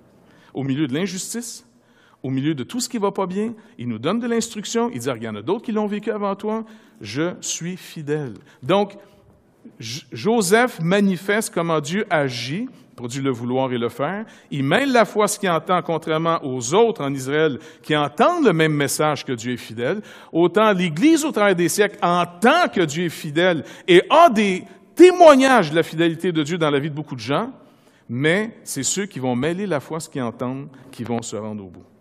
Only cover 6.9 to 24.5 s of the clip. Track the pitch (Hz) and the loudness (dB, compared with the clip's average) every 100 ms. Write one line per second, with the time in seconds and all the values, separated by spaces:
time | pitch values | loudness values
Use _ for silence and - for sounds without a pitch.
6.9 | - 98 131 175 - - - 170 180 - | -18 -10 -4 -4 -6 -10 -8 -8 -12 -14
7.9 | 170 143 151 135 95 - - 131 196 202 | -12 -6 -6 -6 -12 -20 -10 0 0 0
8.9 | - - _ _ _ _ _ - - 113 | -6 -20 _ _ _ _ _ -20 -16 -14
9.9 | 139 - 120 160 233 175 220 247 - 165 | -14 -14 -6 0 0 2 2 2 -2 0
10.9 | 202 202 180 - 208 214 175 170 156 143 | 2 2 0 -2 -2 -2 -4 -2 -2 -2
11.9 | 196 220 165 139 120 120 175 254 - - | -4 0 0 0 -4 -8 -8 -10 -14 -20
12.9 | - 120 135 135 117 120 127 131 123 117 | -14 -10 -4 -2 -2 -2 -2 -2 -2 -4
13.9 | - 143 196 220 - - 147 135 208 277 | -4 -4 -6 -10 -18 -10 -4 0 0 2
14.9 | 247 208 208 208 - 190 160 160 180 165 | 2 2 2 -2 0 -2 0 0 -2 0
15.9 | 160 165 156 165 165 139 127 117 190 233 | -4 -2 -2 0 -2 -4 -6 0 2 2
16.9 | - 139 139 131 151 160 123 - - - | 0 -6 -6 -4 0 0 -2 -12 -14 -2
17.9 | 151 143 - 285 349 247 160 160 147 139 | 0 0 2 2 4 2 4 2 2 -2
18.9 | - 151 139 - 120 120 120 - 113 127 | 0 -2 -2 -4 -6 -6 -8 -10 -8 -6
19.9 | 202 - - - 165 175 208 220 185 180 | -6 -10 -20 -6 2 2 4 4 2 0
20.9 | 151 294 320 302 208 202 175 165 - 208 | 2 4 4 2 2 2 4 0 2 0
21.9 | - 175 175 175 - 240 339 330 202 156 | 0 0 2 0 2 4 4 2 0 -2
22.9 | 151 175 - 160 147 185 160 - - - | -2 -4 -6 -6 0 2 0 -4 -6 6
23.9 | 175 - 294 339 214 202 | 6 6 6 6 6 0